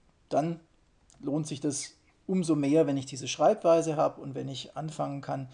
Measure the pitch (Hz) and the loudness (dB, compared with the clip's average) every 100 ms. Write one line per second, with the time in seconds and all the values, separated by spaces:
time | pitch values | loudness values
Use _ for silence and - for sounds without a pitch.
0 | _ _ - - 160 165 _ _ _ _ | _ _ -4 0 0 -2 _ _ _ _
1 | _ - 143 147 151 139 151 143 - - | _ -10 -4 -4 -4 -4 -4 -4 -8 -14
2 | _ _ - 185 165 151 139 156 143 139 | _ _ -2 0 2 2 4 4 4 0
3 | 131 135 127 - 156 214 170 165 160 151 | -4 -8 -6 2 4 4 4 4 4 2
4 | 147 - 139 135 131 131 - - 156 156 | 0 -2 -10 -8 -8 -8 -10 -8 -8 -4
5 | 143 143 135 139 131 | -6 -6 -6 -6 -8